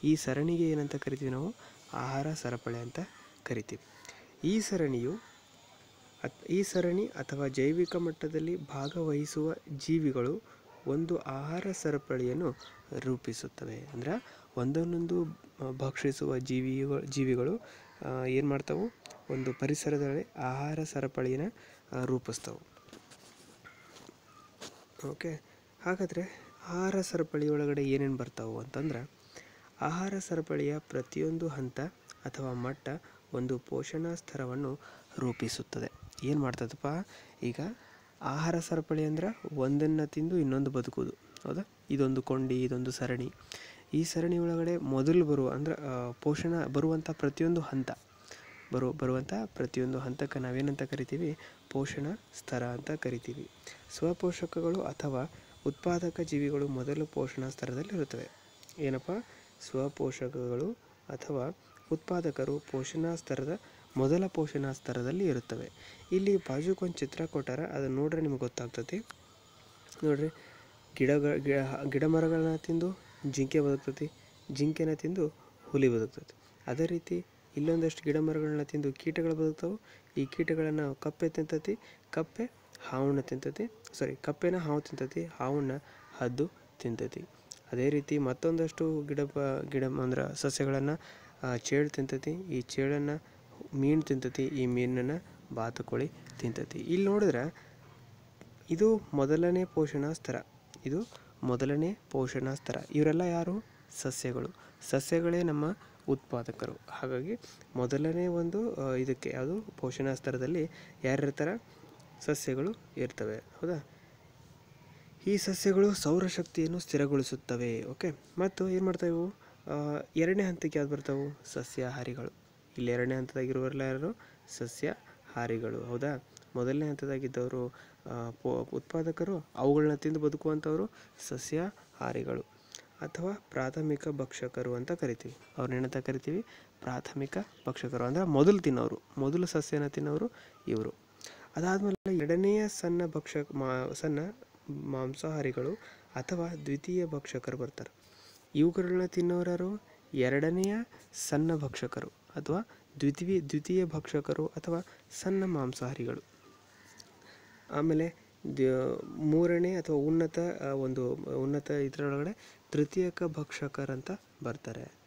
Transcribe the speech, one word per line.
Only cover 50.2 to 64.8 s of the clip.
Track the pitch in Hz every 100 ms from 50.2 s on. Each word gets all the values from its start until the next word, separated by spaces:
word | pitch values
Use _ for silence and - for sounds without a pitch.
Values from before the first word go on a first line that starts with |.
| 139 139
ನಾವೇನಂತ | 127 127 143 139
ಕರಿತೀವಿ? | 135 139 127 143 165 151 - - -
ಪೋಷಣ | 135 135 - 143 214 -
ಸ್ತರ | - - 123
ಅಂತ | 123 123 139
ಕರಿತೀವಿ. | 151 131 120 120 135 - - - - -
ಸ್ವಪೋಷಕಗಳು | - 165 175 180 175 170 - 165 185
ಅಥವಾ | - - 151 131 131 - - - -
ಉತ್ಪಾದಕ | 143 180 175 175 165
ಜೀವಿಗಳು | 160 147 143 147 143
ಮೊದಲು | 131 127 147 151
ಪೋಷಣಾ | - 131 - 131
ಸ್ತರದಲ್ಲಿರುತ್ತವೆ. | - - 123 190 196 143 120 - - - - - -
ಏನಪ್ಪ? | 143 131 - 196 247 - - -
ಸ್ವಪೋಷಕಗಳು | - 135 139 - 135 - 127 135 123 123 170 240 - - -
ಅಥವಾ | 135 - 143 131 185 - - -
ಉತ್ಪಾದಕರು | 160 - 180 170 139 135 143
ಪೋಷಣಾ | - 135 131 160 165
ಸ್ತರದ, | 165 - 135 131 190 - - - -
ಮೊದಲ | 135 170 190
ಪೋಷಣಾ | - 151 147 139
ಸ್ತರದಲ್ಲಿ | 131